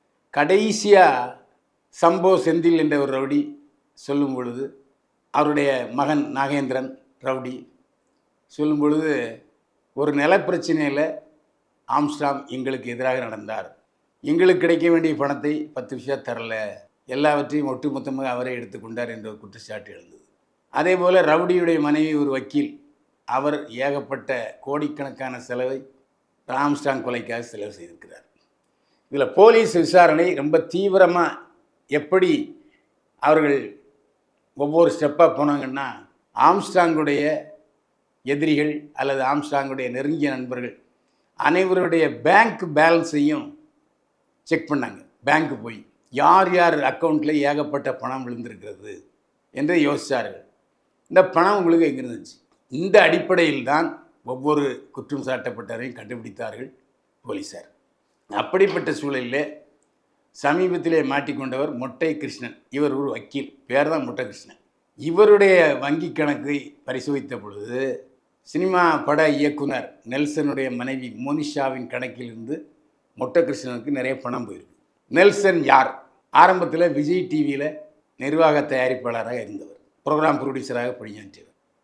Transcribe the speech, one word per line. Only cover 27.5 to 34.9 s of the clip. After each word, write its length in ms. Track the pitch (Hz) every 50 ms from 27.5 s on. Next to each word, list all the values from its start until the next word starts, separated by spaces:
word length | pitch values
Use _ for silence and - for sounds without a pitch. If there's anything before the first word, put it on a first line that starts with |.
| - 104 104 104
செய்திருக்கிறார். 540 | 104 - - 85 85 82 - - - - _ _ _ _ _ _ _ _ _ _ _ _ _ _ _ _ _ _
இதுல 200 | 135 143 135 127
போலீஸ் 420 | - 185 196 226 233 226 220 - -
விசாரணை 600 | 175 160 143 160 185 175 165 156 160 170 180 165
ரொம்ப 240 | 139 139 151 165 160
தீவிரமா 680 | 160 - - 180 196 202 190 190 190 175 175 175 170 147 - - - - _ _ _ _ _ _ _
எப்படி 440 | - 139 151 147 - 180 190 180 165 151 135 - - - - _ _ _ _ _ _ _ _ _ _ _ _
அவர்கள் 640 | - 143 156 156 151 143 143 135 113 104 101 - _ _ _ _ _ _ _ _ _ _ _ _ _ _ _
ஒவ்வொரு 380 | 135 143 147 151 165 170 151